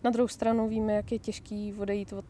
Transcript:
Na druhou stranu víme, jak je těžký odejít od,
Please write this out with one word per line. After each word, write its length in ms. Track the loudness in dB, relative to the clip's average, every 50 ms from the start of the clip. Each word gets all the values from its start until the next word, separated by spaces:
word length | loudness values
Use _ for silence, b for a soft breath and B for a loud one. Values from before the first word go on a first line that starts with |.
| 0
Na 60 | 2
druhou 180 | 4 4 2 2
stranu 400 | 2 0 2 4 4 4 2 2
víme, 240 | 2 0 2 2
jak 200 | 2 2 2 0
je 60 | -4 -4
těžký 560 | -4 -6 -8 -8 -8 -10 -8 -6 -6 -6 -6
odejít 380 | -4 -2 0 0 -2 -2 -6
od, 120 | -8 -12 -12